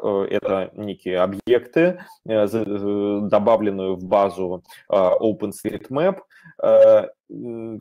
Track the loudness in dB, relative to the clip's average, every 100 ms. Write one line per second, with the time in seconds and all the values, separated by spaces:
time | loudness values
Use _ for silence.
0 | -2 -2 -2 -2 -2 -2 -4 -8 -10 -10
1 | -4 0 0 -2 0 0 0 0 0 -2
2 | -10 -16 -4 0 0 -2 -4 -4 -4 -2
3 | -2 -4 0 0 2 2 0 -4 -4 -6
4 | 0 2 2 -2 -6 -8 -12 -20 -2 0
5 | 2 2 0 -2 -6 -8 -8 -8 -6 -2
6 | -2 -2 -10 _ -20 -4 4 8 8 6
7 | 2 -10 -18 -14 -12 -12 -12 -10